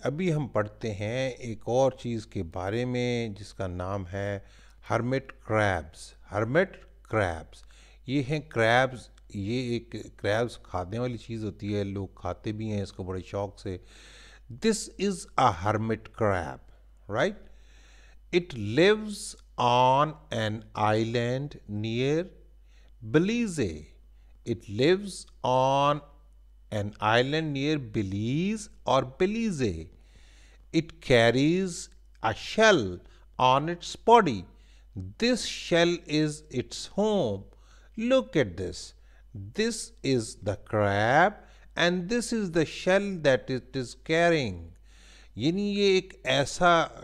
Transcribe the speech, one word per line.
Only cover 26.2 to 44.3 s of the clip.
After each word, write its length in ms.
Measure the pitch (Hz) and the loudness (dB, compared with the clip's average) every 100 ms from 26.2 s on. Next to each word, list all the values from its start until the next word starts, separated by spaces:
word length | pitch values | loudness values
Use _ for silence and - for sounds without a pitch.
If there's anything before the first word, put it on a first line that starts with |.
| - - - - - | -20 -20 -20 -20 -8
an 160 | 107 104 - | -6 -6 -2
island 540 | 107 120 131 156 156 | 2 4 2 -2 -2
near 240 | 139 147 151 | -2 -2 -2
Belize 840 | 117 110 95 101 113 147 190 220 - - - | -2 -4 -2 -2 -2 -2 -2 -4 -10 -8 0
or 160 | 131 127 - | 2 0 -2
Belize। 680 | 185 226 220 151 110 80 80 - - - - - - - - | -2 0 -2 -2 -2 -4 -12 -20 -20 -20 -20 -20 -20 -20 -4
It 160 | 165 160 - | -4 -4 -14
carries 760 | - 120 117 127 147 185 185 170 - - - - | 4 6 6 6 2 2 -2 -8 -14 -20 -20 -6
a 100 | 190 | -4
shell 480 | 196 - 214 220 170 95 87 - - - - | -4 -4 4 6 6 2 -6 -14 -20 -16 2
on 320 | 127 135 160 | 4 4 0
its 220 | 170 - - - | -8 -10 -4 8
body। 340 | 233 170 98 - - - - - 95 92 - | 8 8 0 -6 -20 -20 -20 -14 -12 -12 -2
This 240 | 240 247 - | 0 0 -2
shell 480 | - - 170 170 170 - 151 | -8 0 4 4 2 -2 0
is 180 | 156 151 - | 0 -2 -8
its 320 | 123 - - - 196 | -6 -6 -10 -8 -2
home। 460 | 214 202 117 98 - - - - - - | 0 2 0 -4 -10 -20 -20 -20 -18 -6
Look 400 | 240 262 - 156 | 2 2 2 0
at 160 | 101 85 | 0 -2
this। 240 | 90 - - - - - - 101 98 | -8 -8 -14 -20 -20 -20 -18 -14 -10
This 260 | 196 226 220 - - | -2 -2 -2 -12 -8
is 240 | 135 127 110 - | 0 0 -2 -6
the 140 | 101 92 - | -6 -6 -2
crab 720 | 107 101 101 110 147 196 - - - - - | 0 2 2 4 4 4 0 -20 -20 -10 0
and 280 | 175 180 175 | 0 0 -2
this 180 | 240 - | -4 -2
is 200 | 226 190 | -4 0
the 140 | 165 151 | 0 0
shell 440 | - 185 196 202 180 | -2 2 2 2 0
that 280 | 147 127 - 127 | 2 2 0 -8
it 260 | - 135 | -6 -8
is 140 | 120 - - | -8 -12 -2
carrying। 500 | 160 170 | 2 4